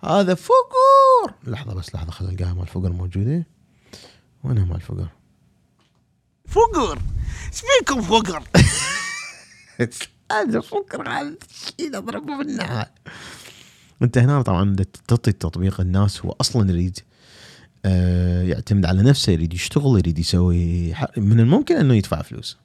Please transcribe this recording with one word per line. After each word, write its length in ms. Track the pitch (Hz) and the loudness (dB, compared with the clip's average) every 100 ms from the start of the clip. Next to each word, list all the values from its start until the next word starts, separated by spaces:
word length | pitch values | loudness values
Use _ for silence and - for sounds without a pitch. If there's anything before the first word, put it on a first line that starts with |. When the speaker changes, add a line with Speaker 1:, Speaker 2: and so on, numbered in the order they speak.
Speaker 1:
هذا 300 | - 180 190 | 0 0 2
فقر. 1000 | 180 - 508 494 508 523 554 539 508 415 - 123 | -2 2 2 2 2 6 6 6 4 2 -8 -10
لحظة 280 | 113 - | -10 -8
بس، 200 | 92 - | -10 -10
لحظة، 160 | - 80 | -10 -10
خلي 200 | 87 92 | -8 -8
القهوة 240 | 92 90 | -4 -4
مال 120 | 90 90 | -4 -6
فقر 260 | 92 92 | -4 -4
موجودة. 540 | 87 90 92 107 160 165 _ _ _ _ - - _ _ _ | -4 -6 -4 -2 -2 -6 _ _ _ _ -20 -20 _ _ _
وينها 200 | 131 123 | -4 -2
مال 160 | 90 87 | 0 -4
فقر؟ 280 | - 92 87 _ _ _ _ _ _ _ _ _ _ _ _ _ - | -8 -10 -10 _ _ _ _ _ _ _ _ _ _ _ _ _ -4
Speaker 2:
فقر؟ 520 | - 466 392 214 147 - - - - - | 2 2 2 -4 -4 -6 -6 -8 -10 -12
شبيكم 500 | - 466 539 - 269 | -12 0 0 0 -4
فقر؟ 400 | 180 220 185 160 - | 0 0 0 -8 0
Speaker 1:
<laughs> 1800 | - - - 523 554 - 1077 - - - - _ _ 117 - - _ _ | 4 4 2 -6 -6 -8 -10 -14 -18 -20 -20 _ _ -8 -8 -16 _ _
هذا 280 | - 370 226 | -2 -2 -4
فقر، 480 | - 427 403 285 - | -4 -8 -8 -12 -8
هذا 260 | 233 285 339 - - - - | -8 -8 -14 -20 -16 -16 -10
شيء 120 | 330 | -10
نضربه 480 | 226 190 208 277 285 | -10 -10 -12 -10 -10
بالنعال. 480 | 285 254 196 120 - _ - - - - - - - _ _ _ | -8 -8 -6 -8 -8 _ -20 -20 -20 -20 -20 -20 -20 _ _ _
أنت 160 | 123 123 | 0 4
هنا 240 | 120 143 | 4 2
طبعا 280 | 113 90 101 | 2 0 0
بدك 180 | 98 92 - - | 0 -2 -6 -2
تعطي 220 | 120 - | 0 2
التطبيق 500 | 98 85 85 95 92 | -2 -4 -2 -2 -2
الناس 440 | 92 92 101 - | -2 2 0 0
هو 100 | 90 - | -8 -4
أصلا 300 | - 123 98 | -2 2 2
يريد، 280 | 87 90 92 _ _ _ - - - _ _ | 2 0 -4 _ _ _ -20 -20 -20 _ _
آه، 580 | 98 92 90 90 90 90 | 0 2 2 2 2 0
يعتمد 420 | 90 85 - 101 | 0 -2 0 2
على 180 | 85 92 | 4 4
نفسه، 300 | 113 135 - | 4 4 2
يريد 220 | 85 82 | 2 0
يشتغل، 440 | 87 - - 143 113 | -4 -4 -2 2 2
يريد 200 | 85 78 | 2 0
يسوي 760 | 82 92 90 87 85 87 85 | 0 2 2 2 0 -2 -4
ح-، 240 | - - - | -4 -6 -2
من 220 | 101 113 | 2 4
الممكن 360 | 113 147 147 339 | 6 4 2 2
إنه 180 | 151 | 4
يدفع 280 | 117 98 80 | 4 2 -4
فلوس. 340 | - 57 55 - | -6 -12 -14 -18